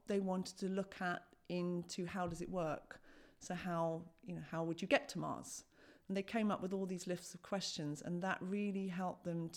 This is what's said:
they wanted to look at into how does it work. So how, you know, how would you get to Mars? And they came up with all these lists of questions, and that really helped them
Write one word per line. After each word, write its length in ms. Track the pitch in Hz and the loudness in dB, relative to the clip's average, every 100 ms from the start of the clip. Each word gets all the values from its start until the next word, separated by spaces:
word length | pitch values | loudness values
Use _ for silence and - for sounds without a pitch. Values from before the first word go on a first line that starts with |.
| - | 0
they 120 | 196 | 2
wanted 380 | 190 185 185 - | 4 2 0 -2
to 80 | 190 | 0
look 280 | 190 190 - | 2 0 -2
at 220 | 180 175 - - - | -2 -2 -6 -16 -4
into 580 | 180 175 175 175 - 175 | 0 2 0 -2 -4 -2
how 200 | 190 175 | 0 0
does 140 | 170 | -2
it 80 | 175 | -2
work. 500 | 185 160 - - - - - - - | 0 0 0 -6 -18 -18 -20 -20 -12
So 160 | - | -4
how, 480 | 175 185 170 165 160 170 - | -2 0 2 2 0 -6 -14
you 100 | - | -8
know, 80 | 165 156 | -6 -4
how 140 | 165 | 0
would 160 | 165 165 | 0 2
you 80 | 190 | 6
get 200 | 285 - | 6 6
to 80 | 175 | -2
Mars? 460 | 156 - - - - - - - - | -2 -2 -6 -10 -14 -20 -20 -14 -2
And 80 | 190 | 0
they 60 | |
came 280 | 196 233 214 | 2 2 4
up 120 | 196 | 2
with 100 | 185 | 0
all 140 | 190 190 | 0 0
these 200 | 180 180 | -2 -2
lists 280 | 175 - | -4 -4
of 80 | 180 | -12
questions, 600 | - 196 - - 147 151 | -4 -2 0 0 -2 -2
and 180 | - 175 | -2 0
that 160 | 190 - | 0 0
really 480 | 185 202 208 196 190 | 0 0 2 0 0
helped 360 | 180 185 180 | 0 0 -2
them 260 | 175 170 165 | -2 -2 -2